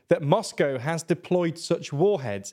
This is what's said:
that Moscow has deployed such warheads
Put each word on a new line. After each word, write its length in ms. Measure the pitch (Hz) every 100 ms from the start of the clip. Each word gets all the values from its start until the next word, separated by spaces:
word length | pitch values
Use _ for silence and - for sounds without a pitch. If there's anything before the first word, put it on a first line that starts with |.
| -
that 120 | 170
Moscow 560 | 143 202 - - 147 131
has 260 | 131 165
deployed 540 | - 180 - 180 170 -
such 320 | - 165 -
warheads 640 | 143 196 190 127 101 -